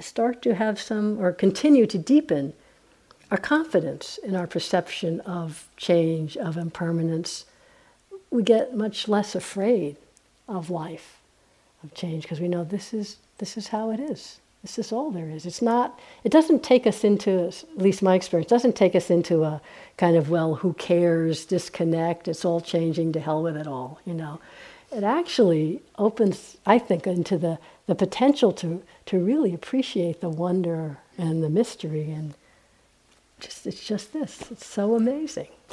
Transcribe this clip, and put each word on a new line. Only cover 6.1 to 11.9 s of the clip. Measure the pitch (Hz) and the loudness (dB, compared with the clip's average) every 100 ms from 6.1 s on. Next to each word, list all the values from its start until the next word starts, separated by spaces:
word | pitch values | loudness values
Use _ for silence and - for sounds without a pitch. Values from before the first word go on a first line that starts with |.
| 165 156 - | 0 -4 -6
of | 185 160 | -6 -6
impermanence, | 165 - 170 165 165 165 170 - - _ _ _ _ _ _ 392 - | -6 -4 -2 0 0 -2 -6 -12 -16 _ _ _ _ _ _ -20 -4
we | 247 | 0
get | 214 220 247 | 4 4 2
much | 247 214 208 - | -4 -4 -6 -2
less | 208 202 | 0 0
afraid | 185 - 202 214 233 151 143 _ _ _ _ - | -6 -8 -2 0 0 -2 -8 _ _ _ _ -12
of | 185 160 | -10 -6
life, | 170 156 160 - _ _ _ _ _ _ _ | -8 -8 -12 -18 _ _ _ _ _ _ _
of | 147 | -20